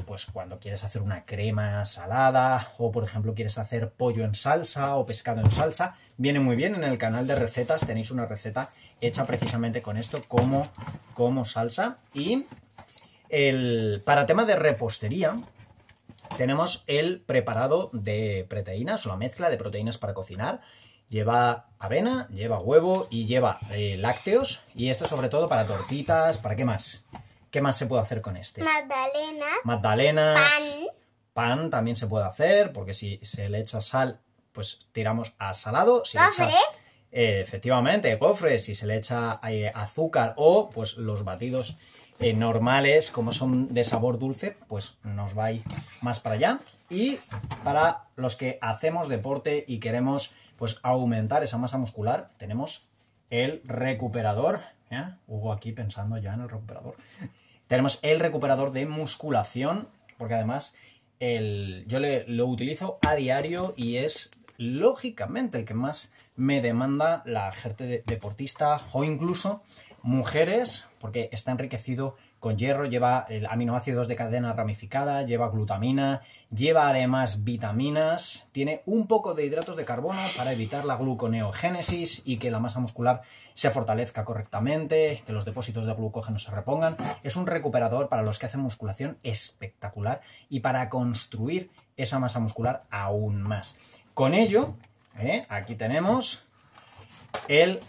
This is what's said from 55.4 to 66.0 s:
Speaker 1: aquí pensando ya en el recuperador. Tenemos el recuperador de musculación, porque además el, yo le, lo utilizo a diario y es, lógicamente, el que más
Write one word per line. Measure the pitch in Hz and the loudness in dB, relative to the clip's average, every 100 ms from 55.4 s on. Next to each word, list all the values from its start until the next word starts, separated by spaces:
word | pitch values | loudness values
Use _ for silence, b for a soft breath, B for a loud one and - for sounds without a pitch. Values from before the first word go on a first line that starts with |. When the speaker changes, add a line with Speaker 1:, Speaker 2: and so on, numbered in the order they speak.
| 113 | -6
Speaker 1:
aquí | 110 113 | -6 -8
pensando | 107 107 - 104 113 | -8 -8 -6 -6 -6
ya | 98 | -6
en | 110 | -8
el | 123 | -8
recuperador. | 113 110 - - - B B 156 B B B - | -10 -12 -14 -16 -18 B B -16 B B B -2
Tenemos | 127 135 - | 2 2 0
el | 151 156 | 2 4
recuperador | 165 151 139 135 139 | 4 0 2 2 2
de | 131 147 | -2 -4
musculación, | 151 151 - 151 123 - 123 139 190 - _ - - | -4 -4 -6 0 0 0 -2 -2 -2 -6 _ -20 -12
porque | 113 | -4
además | 113 110 139 - b b b b _ | -2 0 -2 -6 b b b b _
el, | 123 117 107 101 98 92 92 | -2 -2 -2 -4 -6 -10 -6
yo | 127 | -2
le, | 143 135 120 | 0 -2 -2
lo | 117 123 | 0 0
utilizo | 123 127 175 190 - | 0 -4 -4 -6 0
a | 147 151 | 2 2
diario | 127 135 151 180 185 - | 2 0 0 -2 -4 -4
y | 117 120 | -2 0
es, | 151 - - - - - | 0 -2 -4 -12 -20 -8
lógicamente, | 120 131 214 262 254 - 117 220 247 127 | -6 2 2 2 -4 -8 -6 -4 -4 -6
el | |
que | 110 | -6
más | 110 131 - | -4 -4 -4